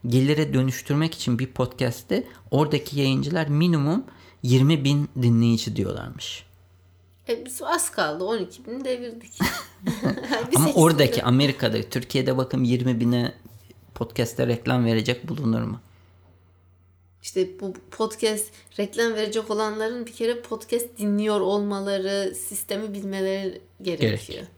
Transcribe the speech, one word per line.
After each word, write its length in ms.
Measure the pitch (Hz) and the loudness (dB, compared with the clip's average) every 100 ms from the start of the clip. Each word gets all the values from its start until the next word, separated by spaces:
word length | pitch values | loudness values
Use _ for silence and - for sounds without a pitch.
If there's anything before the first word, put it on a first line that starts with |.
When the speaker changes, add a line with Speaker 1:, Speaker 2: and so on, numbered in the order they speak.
| 123 | 2
Speaker 1:
gelire 460 | 123 135 151 151 | 4 4 2 2
dönüştürmek 600 | 135 131 123 - 147 160 | 2 2 -2 -2 0 0
için 260 | 165 - 120 | -2 -2 0
bir 80 | 131 | -2
podcast'te 760 | - 127 - 123 123 - 196 262 - - | -2 -4 0 -2 -2 -2 -2 -2 -12 -2
oradaki 480 | 170 151 147 - 143 | 2 2 0 -2 0
yayıncılar 480 | 135 135 139 170 156 | 2 2 0 -2 0
minimum 560 | 147 175 160 143 190 - - - _ | 2 4 4 2 0 -2 -16 -20 _
yirmi 400 | 123 127 135 160 | 4 6 6 4
bin 260 | 135 143 147 - | 4 2 0 0
dinleyici 540 | 120 117 117 113 113 107 | 4 6 6 4 0 -2
diyorlarmış. 720 | 95 95 95 90 - - - _ _ _ _ _ _ _ - | -4 -4 -8 -12 -12 -12 -16 _ _ _ _ _ _ _ -6
Speaker 2:
E, 160 | 233 254 | -6 -6
biz 160 | - | -10
az 280 | 311 - - | -2 0 0
kaldı. 320 | - 160 151 | 0 -2 -2
On 140 | 185 226 | -4 -4
iki 280 | 180 - - | -4 -10 -12
bin 200 | 247 262 | -8 -4
devirdik. 480 | 247 247 233 - | -6 -6 -14 -18
<laughs> 60 | - - 679 - - 185 - 220 196 - 240 233 | -4 -4 -4 -12 -8 -6 -2 -2 -2 -2 -4 2
Bir 40 | 262 | 4
Speaker 1:
Ama 100 | 165 | 4
Speaker 2:
sekiz 160 | - | 6
Speaker 1:
oradaki 380 | 165 156 139 - | 6 6 4 2
Speaker 2:
bin. 60 | - | 2
Speaker 1:
Amerika'da, 560 | 127 143 131 117 110 | 4 4 2 -2 -2
Türkiye'de 560 | 107 127 123 135 131 127 | -4 -6 -2 -2 0 0
bakın 260 | 127 127 | 0 0
yirmi 360 | 123 123 127 117 | 2 2 2 2
bine 340 | 120 120 123 - - - - - - - | 2 2 0 -6 -20 -20 -20 -20 -20 -8
podcast'te 520 | 117 - 117 - 123 | -6 -2 -4 0 0
reklam 380 | 117 123 127 117 | 0 0 2 4
verecek 420 | 113 113 123 - | 2 0 -4 -4
bulunur 340 | 147 123 113 | -4 0 0
mu? 180 | 113 110 - - _ _ _ _ _ _ _ _ _ _ _ _ | -2 -8 -12 -20 _ _ _ _ _ _ _ _ _ _ _ _
Speaker 2:
İşte 380 | - 190 185 - | -8 -2 -2 -4
bu 140 | 196 180 - | -10 -10 -16
podcast 560 | - 220 - 220 208 - - - - | -6 -4 0 -2 -2 -6 -10 -18 -6
reklam 340 | 202 - 233 | -6 0 -2
verecek 380 | 214 214 214 214 | 0 -2 -4 -4
olanların 540 | 208 214 214 220 247 233 | -2 -2 -2 -4 -4 -10
bir 80 | |
kere 280 | - 226 240 | -4 -2 -2
podcast 440 | 240 220 - 240 240 - | -6 -10 -4 -4 -4 -4
dinliyor 420 | 208 202 214 208 | 0 0 2 2
olmaları 960 | 185 208 202 202 196 196 190 196 190 - | 2 0 0 -4 -2 -2 -2 -2 -4 -6
sistemi 580 | - 196 - 202 214 | -10 -8 -6 -6 -6
bilmeleri 680 | 196 196 190 190 190 190 180 - _ | -8 -6 -2 -2 -2 -4 -8 -18 _
gerekiyor. 380 | 185 165 110 101 - | -6 0 0 0 -6
Speaker 1:
Gerek. 200 | - - | -14 -14